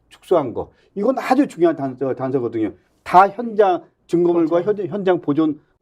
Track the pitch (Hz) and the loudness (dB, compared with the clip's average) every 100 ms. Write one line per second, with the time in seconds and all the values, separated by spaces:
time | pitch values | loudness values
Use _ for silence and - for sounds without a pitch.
0 | _ - - 175 131 98 85 _ _ 190 | _ -10 0 0 0 -8 -12 _ _ -6
1 | 214 262 - 254 269 - 170 151 139 123 | -4 -2 0 0 0 2 0 0 -6 -6
2 | 135 120 131 135 117 110 104 - _ _ | -6 -4 -4 -4 -2 -4 -4 -6 _ _
3 | - 175 196 - 233 208 196 170 - _ | 2 6 6 2 -4 2 2 0 -6 _
4 | - 170 175 170 160 170 180 208 175 202 | -4 0 2 2 2 0 0 -4 -4 -4
5 | 190 175 - 143 160 147 _ _ | -2 0 0 0 0 -2 _ _